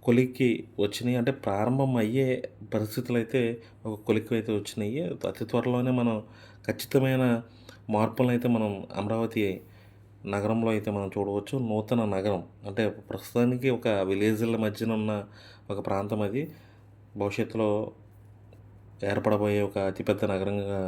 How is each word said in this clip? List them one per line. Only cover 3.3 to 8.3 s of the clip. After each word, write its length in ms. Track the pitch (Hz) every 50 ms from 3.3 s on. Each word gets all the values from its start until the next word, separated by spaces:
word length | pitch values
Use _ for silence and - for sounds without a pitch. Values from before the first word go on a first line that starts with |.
| - 131 120 117 117 117 - - - -
ఒక 140 | - 113 107 104
కొలిక్కి 320 | - - 110 110 110 - 120
అయితే 160 | 113 107 113 110
వచ్చినాయి. 480 | 104 101 - - - 104 104 117 147 175 170 160 - -
అతి 200 | - - - 117
త్వరలోనే 460 | 110 - 120 117 123 123 123 123 127
మనం 240 | 127 123 120 120 113 107 107 - - - - - - - -
ఖచ్చితమైన 600 | - 107 - - - - 117 131 131 131 131 131 123 117 117 117 - - - - - - - - -
మార్పులను 420 | 107 104 110 110 - - 127 123